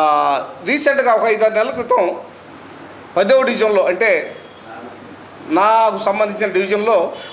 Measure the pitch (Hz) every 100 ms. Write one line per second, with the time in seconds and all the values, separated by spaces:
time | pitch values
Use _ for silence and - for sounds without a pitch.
0 | 156 147 143 139 - - 180 285 285 269
1 | 247 220 233 214 220 208 240 254 233 254
2 | 175 - - - - - - - - -
3 | - - 202 262 262 208 214 202 175 180
4 | 226 170 - - - - - - - -
5 | - - - - - 160 208 226 226 196
6 | - 202 208 202 214 180 196 208 220 202
7 | 170 - -